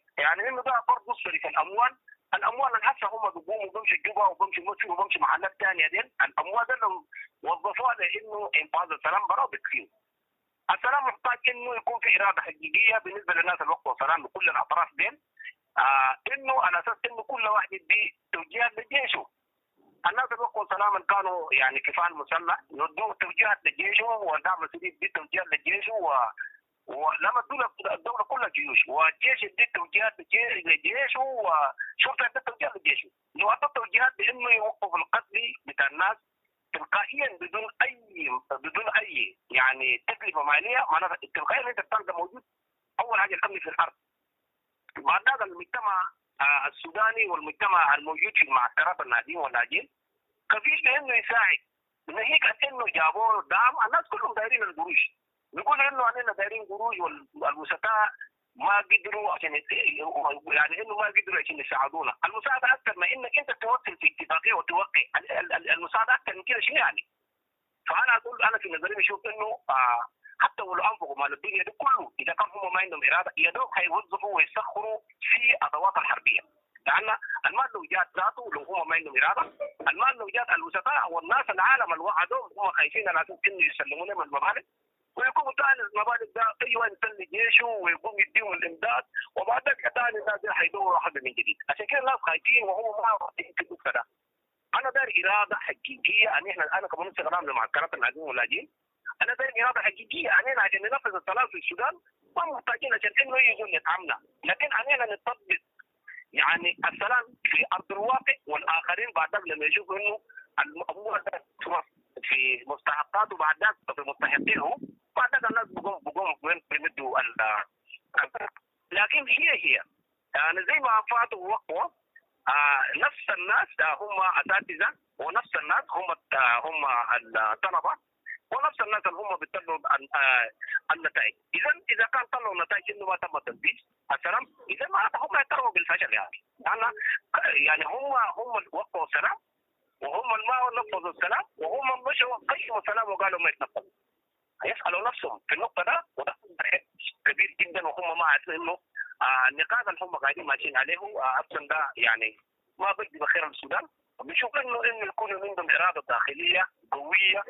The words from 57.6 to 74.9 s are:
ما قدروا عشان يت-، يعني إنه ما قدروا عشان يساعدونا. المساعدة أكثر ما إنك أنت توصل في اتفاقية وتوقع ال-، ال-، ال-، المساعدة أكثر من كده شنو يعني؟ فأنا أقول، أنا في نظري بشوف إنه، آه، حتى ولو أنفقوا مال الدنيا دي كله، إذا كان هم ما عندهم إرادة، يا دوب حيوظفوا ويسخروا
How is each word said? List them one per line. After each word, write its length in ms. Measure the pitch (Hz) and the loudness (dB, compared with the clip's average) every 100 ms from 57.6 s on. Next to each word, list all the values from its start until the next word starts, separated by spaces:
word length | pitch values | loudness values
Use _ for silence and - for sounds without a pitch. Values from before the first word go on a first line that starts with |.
| - 165 208 220 214 - - _ _ - | -4 -2 0 2 2 -2 -20 _ _ -2
ما 220 | - 202 | 2 2
قدروا 560 | 208 196 202 208 208 | 4 2 2 -4 -2
عشان 220 | - 160 147 | -2 -2 -4
يت-، 160 | - - - - 160 143 147 143 - - | -4 0 0 0 -4 0 0 0 0 2
يعني 220 | 156 180 | 2 0
إنه 140 | 220 208 | -6 -2
ما 100 | 214 | 0
قدروا 320 | 202 - - | 2 2 0
عشان 200 | - 311 | -2 -6
يساعدونا. 540 | - 143 139 160 139 - 175 | -4 0 0 0 -4 -2 -2
المساعدة 480 | 208 - 262 - | -2 -2 0 2
أكثر 260 | 269 - 185 | 2 0 -2
ما 80 | 180 | -2
إنك 260 | 262 240 - | -2 -2 -2
أنت 120 | 277 247 | -2 -4
توصل 360 | 220 247 214 175 | 0 0 -2 -2
في 180 | - - | -2 -2
اتفاقية 340 | - 160 - | -2 0 0
وتوقع 480 | 180 - - 196 - - - | 0 0 0 2 0 0 -2
ال-، 160 | - | -2
ال-، 220 | - 170 | -4 -2
ال-، 180 | 170 170 | -2 0
المساعدة 420 | 165 170 220 220 | -2 0 0 2
أكثر 220 | 254 - 185 | 2 0 -8
من 80 | |
كده 160 | - 233 | -4 0
شنو 180 | - 285 | 2 2
يعني؟ 240 | 143 - - _ _ _ _ _ _ _ - | 2 0 -10 _ _ _ _ _ _ _ -2
فأنا 280 | 185 254 233 | 0 4 2
أقول، 260 | 480 240 | 2 0
أنا 140 | 214 220 | 2 2
في 120 | 190 | -4
نظري 260 | 165 180 208 | -6 -4 0
بشوف 300 | 180 202 220 | 0 -2 -8
إنه، 340 | 214 214 - - | -6 -6 -6 0
آه، 340 | 131 127 120 - _ - - | 4 4 2 -2 _ -14 0
حتى 240 | - - | 0 0
ولو 200 | 196 180 | -4 0
أنفقوا 360 | 185 220 165 139 | 0 0 -6 -2
مال 140 | 139 | -2
الدنيا 300 | 147 202 190 | -2 -4 -4
دي 80 | 185 | -4
كله، 400 | - - - - - | 0 2 2 0 -6
إذا 140 | - | -4
كان 140 | 165 214 | 0 -2
هم 200 | 202 190 | -2 -2
ما 60 | 185 | 0
عندهم 220 | 190 156 | -2 0
إرادة، 280 | 131 160 180 - | 2 2 0 0
يا 140 | 165 | 0
دوب 180 | 202 262 | 0 -2
حيوظفوا 640 | - 180 180 208 196 208 185 | 0 0 0 -2 -6 -2 0
ويسخروا 640 | 156 - - 202 220 | 0 0 -4 -4 -6